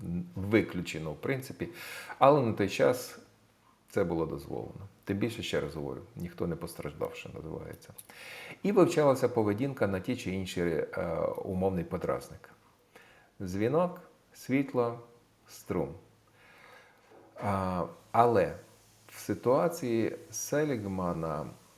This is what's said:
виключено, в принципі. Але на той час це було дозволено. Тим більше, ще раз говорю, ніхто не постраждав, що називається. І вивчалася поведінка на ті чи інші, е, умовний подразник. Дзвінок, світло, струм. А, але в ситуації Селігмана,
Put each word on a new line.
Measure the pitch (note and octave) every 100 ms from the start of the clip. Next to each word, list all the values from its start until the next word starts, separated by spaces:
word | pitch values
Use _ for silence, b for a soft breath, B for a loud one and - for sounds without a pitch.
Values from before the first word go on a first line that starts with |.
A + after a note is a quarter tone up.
| F2 F2 F2 -
виключено, | G2 A2 F#2 F2+ F2 E2 D#2+
в | D2
принципі. | - C3+ B2+ - F3 B B B B B
Але | C3+ C#3+
на | A#2+
той | G#2 G2
час | - - C2 - - - _ _ _ _ _ _
це | -
було | F#2+ E2 D#2+
дозволено. | D2+ - B1 - - F#2+ -
Тим | - G2+
більше, | A#2 G#2+
ще | - D2+
раз | D2 D#2
говорю, | C#2+ C2 - -
ніхто | F2 - F2
не | D#2
постраждав, | E2+ - - D2+ - -
що | -
називається. | - D#2+ D#2 - - - - - B B B B B
І | F#3
вивчалася | G#3 E3+ - D3 B2+ B2
поведінка | - G#2+ G#2 C#3 C3 G2+
на | G2
ті | F#2 A#2+
чи | -
інші, | F#2 F#2 -
е, | F2 D#2+ - - F2 E2 E2 - -
умовний | F2+ F#2+ F#2
подразник. | D#2+ F2+ - - - - - - _ _ _ B B B B -
Дзвінок, | F#2 F#2+ A2 D3+ F3 - - _ _
світло, | - - C4 C4+ B2+ A#2 A#2+ - - _ _ -
струм. | - - F#2 C#2 D#2+ - _ _ B B B B B B B B B B -
А, | B2+ G2 F#2 F2+ E2 - -
але | A#2 A#2+ A2 D#2+ - - - _ _ -
в | -
ситуації | - G2+ A#2+ C#3 E3+ - B2+ A2+ G#2+ - -
Селігмана, | - - C#3+ D3+ B2 G2+ F#2+ F2+ E2+ D#2+ D2+ C#2+ - -